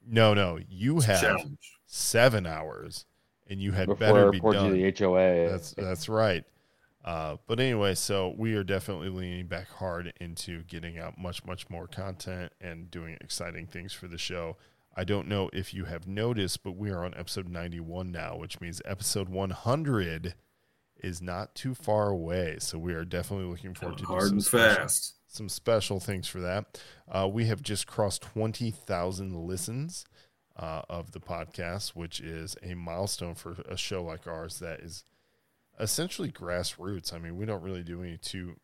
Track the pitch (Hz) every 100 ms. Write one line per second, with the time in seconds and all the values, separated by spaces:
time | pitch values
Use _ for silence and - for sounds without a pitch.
0 | 120 113 110 104 92 80 - 92 120 165
1 | 113 95 107 95 76 73 - - _ -
2 | - 117 127 110 85 78 78 - 82 -
3 | - _ _ _ - 98 98 95 92 98
4 | 107 104 101 98 110 101 95 92 95 92
5 | 98 92 92 87 85 90 - - 95 90
6 | - 110 110 85 - _ _ _ _ _
7 | 87 82 78 73 - 117 131 113 101 87
8 | - 98 92 95 113 107 95 98 - 92
9 | 90 92 90 90 87 87 95 - 95 85
10 | 85 - 87 82 - 85 82 82 85 82
11 | 82 80 90 87 - 90 - 85 85 -
12 | 95 90 - 90 87 _ 92 82 87 87
13 | 82 82 - - 87 82 92 85 92 -
14 | 92 85 - 90 82 80 _ _ _ -
15 | 92 101 78 101 95 - 95 95 78 85
16 | 90 98 113 117 92 - 98 90 104 92
17 | 90 - 85 - 90 87 87 85 82 87
18 | 92 87 80 82 82 - 85 85 - 95
19 | - 104 90 92 98 92 117 143 147 117
20 | 87 80 85 - _ _ _ _ _ _
21 | 90 87 90 90 - - 131 127 - 107
22 | 104 95 80 90 85 76 - 82 85 82
23 | 85 90 87 98 90 85 95 87 90 -
24 | - 92 101 101 101 120 113 98 76 -
25 | - - _ - 101 - - 113 - 98
26 | - 95 - 92 90 95 - - - -
27 | - 95 95 107 113 104 139 101 - -
28 | 104 - - 110 110 107 120 104 - 90
29 | 90 92 95 87 85 92 98 120 160 -
30 | - _ _ _ _ - 82 80 - 85
31 | 82 92 - 85 80 - 87 95 - -
32 | 82 - 82 80 82 - 90 90 85 85
33 | 98 - 87 80 82 85 - 90 - 95
34 | 85 80 - 82 82 - 82 73 82 85
35 | _ _ _ _ _ _ _ - 107 -
36 | 175 - 175 - 87 90 90 - 92 98
37 | - 85 82 87 107 101 90 90 87 87
38 | 90 82 - 95 90 -